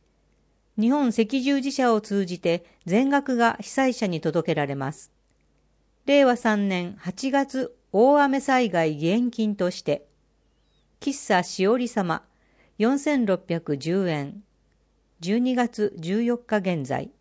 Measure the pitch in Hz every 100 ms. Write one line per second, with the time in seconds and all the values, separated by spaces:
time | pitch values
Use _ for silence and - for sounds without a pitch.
0 | _ _ _ _ _ _ _ 214 226 294
1 | 254 220 214 269 269 277 269 277 247 220
2 | 214 202 175 175 170 170 - _ 170 208
3 | 269 285 277 240 233 - - - 262 -
4 | 196 160 160 160 160 156 139 139 135 -
5 | - _ _ _ _ _ _ _ _ _
6 | - 285 262 240 226 208 202 180 175 -
7 | 180 185 269 277 269 254 - - _ 196
8 | 262 294 277 269 269 254 226 170 160 147
9 | 165 226 247 226 214 202 180 - - 143
10 | _ _ _ _ _ _ _ _ _ -
11 | 277 269 - 180 175 - 190 247 240 208
12 | 175 160 _ _ _ _ _ - 226 277
13 | 302 277 208 180 - 170 156 143 156 190
14 | 180 147 143 208 - _ _ _ _ _
15 | _ - 170 233 254 247 233 214 214 170
16 | 165 214 240 240 - 208 185 165 131 131
17 | 185 _